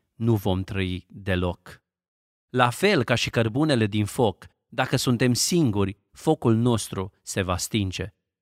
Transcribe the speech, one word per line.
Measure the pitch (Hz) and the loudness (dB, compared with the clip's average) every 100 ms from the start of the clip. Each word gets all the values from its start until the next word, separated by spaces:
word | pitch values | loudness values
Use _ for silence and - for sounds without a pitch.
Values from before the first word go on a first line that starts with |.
| _ | _
nu | - 117 | -4 0
vom | 110 98 92 | 2 2 -2
trăi | 95 98 92 90 - | -2 -4 -4 -6 -10
deloc. | - 98 90 90 85 - - _ _ _ _ _ _ _ | -10 -2 0 0 -6 -14 -20 _ _ _ _ _ _ _
La | 127 123 | 0 0
fel | - 202 185 | 2 2 2
ca | 113 | 2
și | 120 - | 0 0
cărbunele | - 110 117 156 127 110 | 0 0 0 0 2 2
din | 107 | 0
foc, | 101 - 113 - - _ _ | -2 0 0 0 -14 _ _
dacă | - 127 135 | -4 -2 0
suntem | - 120 127 | 0 2 2
singuri, | 117 - 175 139 101 98 - _ | 2 2 2 2 2 -2 -4 _
focul | - - 156 127 | -6 -2 2 2
nostru | 113 120 113 - 101 95 _ | 4 2 0 -2 -8 -8 _
se | - - | -8 -4
va | 92 90 | -2 -2
stinge. | - 113 95 - 92 _ _ _ | -2 -2 -2 -6 -10 _ _ _